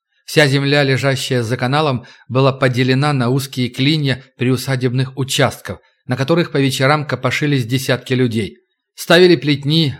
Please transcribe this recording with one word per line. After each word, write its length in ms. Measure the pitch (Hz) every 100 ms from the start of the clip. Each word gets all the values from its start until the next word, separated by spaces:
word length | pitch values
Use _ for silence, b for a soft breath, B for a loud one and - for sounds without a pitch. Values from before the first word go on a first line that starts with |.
| _ _
Вся 220 | - - 151
земля, 360 | 139 139 143
лежащая 600 | 139 131 139 131 - 127
за 140 | 113 123
каналом, 480 | 123 143 156 127 - B B
была 240 | 120 139
поделена 600 | 135 135 123 127 131 147
на 180 | 143 120
узкие 380 | 135 135 - 123
клинья 560 | - 135 160 143 131 B -
приусадебных 760 | 123 127 - 131 127 123 131 -
участков, 640 | 135 - 127 - - 90 _ _ -
на 100 | 123
которых 360 | 131 165 170
по 60 | 151
вечерам 480 | 135 131 135 151 143
копошились 600 | 123 131 - 151 143 110
десятки 460 | 131 131 123 -
людей. 460 | 127 127 113 98 - _ _ _
Ставили 420 | - - 170 185 165
плетни, 600 | 135 143 139 160 156 -